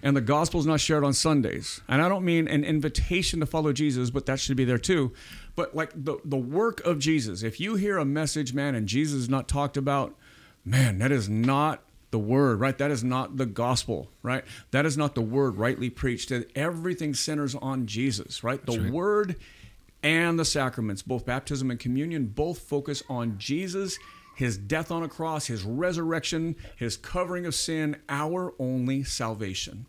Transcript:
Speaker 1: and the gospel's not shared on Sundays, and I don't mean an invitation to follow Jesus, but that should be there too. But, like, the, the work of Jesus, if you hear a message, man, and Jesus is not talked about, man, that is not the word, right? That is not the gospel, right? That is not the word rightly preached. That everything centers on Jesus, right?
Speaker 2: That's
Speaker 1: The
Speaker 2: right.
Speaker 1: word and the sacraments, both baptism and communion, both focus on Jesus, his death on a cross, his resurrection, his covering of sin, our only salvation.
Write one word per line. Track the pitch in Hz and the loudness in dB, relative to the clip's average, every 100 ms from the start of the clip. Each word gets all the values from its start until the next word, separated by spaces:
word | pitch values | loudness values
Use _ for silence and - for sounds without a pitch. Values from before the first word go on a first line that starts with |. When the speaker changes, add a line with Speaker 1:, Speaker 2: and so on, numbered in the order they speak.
Speaker 1:
and | 139 139 | 4 2
the | |
gospel's | 113 147 165 175 151 | 4 2 4 2 2
not | 151 | 2
shared | - 160 | 4 4
on | 143 | 4
Sundays, | 135 160 151 110 - - - - | 4 4 4 4 0 -6 -10 0
and | 131 | 4
I | 170 | 4
don't | 190 180 | 2 4
mean | 170 160 | 4 4
an | 143 | 2
invitation | 147 156 151 - - 180 180 165 | 2 2 2 0 2 2 0 0
to | 156 | 0
follow | 160 151 | 2 2
Jesus, | 135 151 123 123 | 2 2 2 0
but | 131 135 | -2 -2
that | 131 | -2
should | - 131 | 0 2
be | 127 | 4
there | 123 | 2
too. | - 180 131 - - - - - | 4 2 2 -2 -18 -18 -14 -4
But, | 170 151 | -4 -2
like, | 156 | -6
the, | 160 139 139 151 | -4 -4 -4 -2
the | 139 | -2
work | 123 156 226 202 - | 0 2 0 0 0
of | 160 | 2
Jesus, | 139 160 113 92 | 4 2 2 -2
if | 113 107 | -4 -4
you | 185 220 | -2 0
hear | 202 196 | 2 2
a | 143 | 2
message, | 147 151 156 139 | 0 0 -2 -2
man, | 135 143 127 | -2 0 0
and | 104 | 0
Jesus | 113 151 143 | 0 0 0
is | 120 | 0
not | 135 123 | -2 0
talked | 143 143 143 | 0 0 -2
about, | 139 139 135 - - - - _ - | 0 0 -2 -8 -20 -20 -20 _ 0
man, | 123 127 98 | 4 4 4
that | 123 | 2
is | 139 101 | 2 2
not | 107 120 139 151 139 _ - _ | 2 2 4 2 -2 _ -20 _
the | 117 | -4
word, | 104 131 139 110 | 2 4 6 4
right? | 131 131 | 2 0
That | 143 | 0
is | 139 | 0
not | 123 127 131 135 | 0 0 -2 -2
the | 127 | -4
gospel, | 98 120 123 - 98 65 - | 0 0 0 0 -4 -4 -8
right? | - 131 - - - | -4 -4 -4 -16 -2
That | 131 151 | 2 2
is | 139 | 2
not | 147 135 | 0 0
the | |
word | 110 127 135 98 | 0 2 2 2
rightly | 113 131 120 | 0 0 -4
preached. | - 135 120 - | -2 -2 -2 -4
That | 127 113 - | -4 -4 -4
everything | 156 170 175 180 160 | -4 -2 -4 -2 -2
centers | 135 - 151 143 131 | -2 -2 -2 -2 -4
on | 131 131 117 | -4 -2 -2
Jesus, | 104 135 104 - - | 0 0 0 -6 -6
right? | 113 139 - | -4 -4 -2
Speaker 2:
That's | 117 | 0
Speaker 1:
The | |
Speaker 2:
right. | 110 | 0
Speaker 1:
word | 139 190 208 208 175 - - - - - _ | 0 2 2 2 -2 -8 -20 -20 -20 -20 _
and | 147 160 170 165 | 2 4 4 2
the | 160 | 2
sacraments, | 151 131 123 110 98 | 2 0 0 -2 -4
both | - 127 120 | -4 -4 -2
baptism | 123 - 143 131 | -4 -4 -2 -2
and | 120 | -2
communion, | 123 127 156 165 120 | -2 0 0 -2 -2
both | 107 156 175 | -2 -2 -2
focus | - 147 143 139 - | -4 -4 -2 -6 -6
on | 127 117 101 | -4 -4 -4
Jesus, | 104 147 185 185 196 180 - - - - | -4 -4 -2 -4 -4 -6 -12 -20 -20 -2
his | 127 101 | -2 -2
death | 101 156 165 | -2 -2 -2
on | 165 | -4
a | 165 | -4
cross, | - 160 156 - | -4 -4 -4 -4
his | 113 | -6
resurrection, | 95 123 180 165 165 165 - 165 165 160 - - | -4 -2 -2 0 0 -2 -2 -2 -2 -4 -10 -6
his | 120 - | -6 -6
covering | - 180 180 180 175 | -6 -4 -2 -4 -4
of | 156 | -4
sin, | - 160 156 147 - | -2 -2 -2 -4 -4
our | 143 151 180 180 - | -4 -2 -2 -4 -4
only | 127 127 123 135 | -2 0 0 0
salvation. | 135 - 117 110 104 95 - 95 | -2 -4 -4 -2 -4 -4 -6 -10